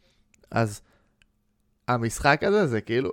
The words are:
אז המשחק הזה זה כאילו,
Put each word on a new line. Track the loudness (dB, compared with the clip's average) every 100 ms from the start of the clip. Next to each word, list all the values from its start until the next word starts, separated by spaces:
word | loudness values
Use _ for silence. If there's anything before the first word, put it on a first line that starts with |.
| _ _ _ _ -6
אז | -2 -2 -4 _ _ _ _ _ _ _ _ _ _ -4
המשחק | -2 -2 0 2 2
הזה | 2 2 2
זה | -2
כאילו, | -2 -2 -2